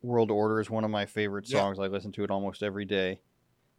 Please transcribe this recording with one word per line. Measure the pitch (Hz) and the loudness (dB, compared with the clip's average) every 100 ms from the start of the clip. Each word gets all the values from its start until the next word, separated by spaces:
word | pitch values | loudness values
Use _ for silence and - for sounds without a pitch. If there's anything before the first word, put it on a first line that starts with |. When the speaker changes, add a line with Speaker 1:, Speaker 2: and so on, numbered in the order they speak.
Speaker 1:
World | 120 120 110 | 0 2 4
Order | 104 107 110 | 4 4 2
is | 107 | 0
one | 110 110 | 0 0
of | |
my | 104 101 | 0 -2
favorite | 107 104 101 101 | 0 -2 -2 -2
Speaker 2:
Yeah. | 107 | 0
Speaker 1:
songs. | 98 95 | 2 0
I | 98 | -2
listen | 98 101 | -4 -6
to | 107 | -6
it | 101 | -2
almost | 98 98 92 | -2 -4 -4
every | 104 98 98 | -4 -4 -2
day. | 98 92 95 _ _ _ _ _ | 0 0 -2 _ _ _ _ _